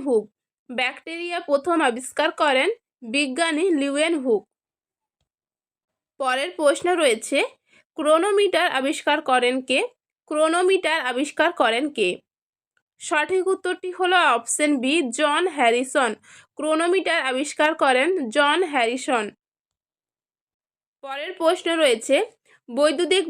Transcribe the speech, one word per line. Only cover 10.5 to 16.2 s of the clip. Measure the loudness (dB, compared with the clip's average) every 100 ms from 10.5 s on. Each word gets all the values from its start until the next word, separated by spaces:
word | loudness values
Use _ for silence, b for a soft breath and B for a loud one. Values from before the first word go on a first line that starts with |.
| 2 2 2 0 -2 -2
আবিষ্কার | -4 -2 0 0 2
করেন | 0 0 -2 -2
কে? | -2 -2 _ _ _ _ _ _ _ _ -4
সঠিক | -2 0 0 0
উত্তরটি | -2 -4 -6 -8 -4
হলো | 0 2 4 2
অপশন | -2 -2 0 0
বি, | 0 -2 -2 -2
জন | 0 0 -2 2
হ্যারিসন। | 2 2 0 0 0 -4